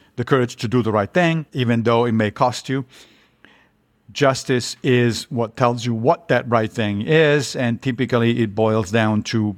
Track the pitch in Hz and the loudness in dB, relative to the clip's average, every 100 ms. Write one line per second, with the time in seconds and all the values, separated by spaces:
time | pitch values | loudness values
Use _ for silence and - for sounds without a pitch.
0 | _ - 120 135 120 - 113 123 113 107 | _ -8 0 0 0 -4 -2 0 2 0
1 | 101 180 170 165 147 143 120 117 113 117 | 0 0 0 0 -6 -4 0 0 2 2
2 | 120 110 104 - 127 113 - 135 127 - | 2 0 0 0 -2 -2 -6 -6 -8 -16
3 | - _ _ _ - _ _ _ _ _ | -20 _ _ _ -20 _ _ _ _ _
4 | _ - 139 127 - 123 - - 143 123 | _ 0 0 0 0 -2 -2 -6 0 2
5 | 120 107 - 120 110 - 123 123 120 113 | 2 0 -6 -6 -6 0 0 0 -4 -2
6 | 120 170 - 127 123 113 110 117 104 101 | 0 0 0 -2 2 0 0 -2 -2 -2
7 | 113 160 151 147 127 143 120 117 131 127 | 0 4 4 2 -2 -4 -2 -2 -4 -4
8 | 123 123 117 120 110 101 110 110 98 113 | 0 2 2 2 0 0 0 0 0 0
9 | 110 107 - 117 104 | 2 0 -2 -2 -2